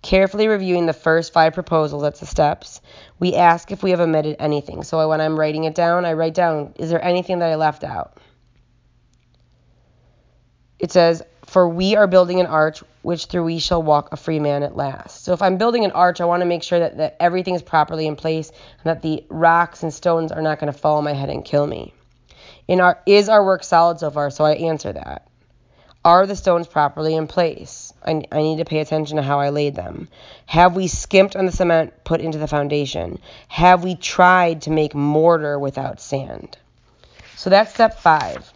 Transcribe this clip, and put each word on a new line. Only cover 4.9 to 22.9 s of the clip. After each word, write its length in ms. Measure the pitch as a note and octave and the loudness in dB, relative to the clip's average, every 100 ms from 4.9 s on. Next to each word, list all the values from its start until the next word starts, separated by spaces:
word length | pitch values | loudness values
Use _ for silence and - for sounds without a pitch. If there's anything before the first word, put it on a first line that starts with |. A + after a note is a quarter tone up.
| D#3+ D#3 | -2 0
when 120 | D#3 | 0
I'm 160 | D#3 D#3 | 0 0
writing 280 | D#3 D3+ | -2 -2
it 100 | D#3+ | -4
down, 300 | D#3+ E3+ F3 | 0 0 0
I 80 | F3 | 0
write 220 | D#3+ E3 | -2 -2
down, 380 | D#3+ F3 D#3 D3 - | 0 0 0 -6 -10
"Is 140 | E3 | -4
there 140 | E3 | -2
anything 360 | F3+ F3 F3+ F3+ | 0 -2 -2 -2
that 100 | E3+ | -2
I 60 | D#3 | 0
left 260 | D#3 C#3+ | -2 -2
out?" 340 | - A2+ C#2 _ _ _ _ _ _ _ _ _ _ _ _ _ _ _ _ _ _ _ _ _ _ _ _ _ _ _ | -10 -10 -10 _ _ _ _ _ _ _ _ _ _ _ _ _ _ _ _ _ _ _ _ _ _ _ _ _ _ _
It 140 | F3+ | 0
says, 320 | F3+ E3+ E3 - _ - | 4 4 2 -6 _ -2
"For 180 | - F3+ | 2 2
we 280 | E3+ F#3+ G#3 | 2 0 4
are 100 | G3+ | 6
building 320 | F#3 F3+ F3+ | 4 4 2
an 80 | F3 | 0
arch, 340 | D#3 D#3 D#3 - _ | 2 0 -2 -20 _
which 240 | - E3+ - | -8 -8 -4
through 160 | F3+ | -4
we 160 | E3 E3 | -2 -4
shall 240 | D3+ F3 | -2 -2
walk 280 | D#3+ D3 C#3+ | 2 0 0
a 40 | D3 | -10
free 220 | - D#3 | -6 -2
man 240 | D3 C#3+ | -2 -2
at 140 | C#3+ - | -4 -6
last." 480 | C#3 B2+ - - | -8 -8 -16 -18
So 80 | - | -6
if 100 | F3+ | 0
I'm 140 | G3 F#3 | 0 2
building 280 | A3+ A#3+ | 0 0
an 60 | G#3 | 0
arch, 300 | - F3+ F3 | 2 2 2
I 40 | |
wanna 200 | F3 F3 | -2 0
make 180 | F3 F3 | 0 -2
sure 160 | - F3 | -2 -2
that, 200 | E3+ - | -2 -2
that 180 | D#3 - | -6 0
everything 380 | F3 F3+ F#3 F3+ | 0 0 -4 -6
is 60 | |
properly 440 | - E3 D3+ E3 D#3 | -2 0 0 -2 -6
in 80 | |
place 360 | D3 D#3+ D#3+ D#3 | -6 -4 -4 -6
and 340 | - - _ | -16 -20 _
that 180 | D#3+ D#3+ | -6 -4
the 220 | E3 D#3 - | -4 -6 -6
rocks 540 | E3 E3 E3+ E3+ - | 0 2 4 0 -4
and 100 | E3 | -10
stones 380 | D3 F3+ E3 D#3+ | -4 -2 -2 -2
are 120 | D#3 | -4
not 180 | D#3 D3+ | -4 -4
gonna 120 | D3 | -6
fall 260 | C#3 D#3 D3+ | -4 -2 0
on 60 | |
my 80 | D3 | -2
head 160 | C#3+ C#3 | -4 -6
and 160 | - | -8
kill 220 | - D3 D3 | -2 -2 -2
me. 260 | - - _ _ _ _ _ - - - | -6 -14 _ _ _ _ _ -20 -20 -2
In 120 | F#3 | 2
our, 200 | F3+ | 4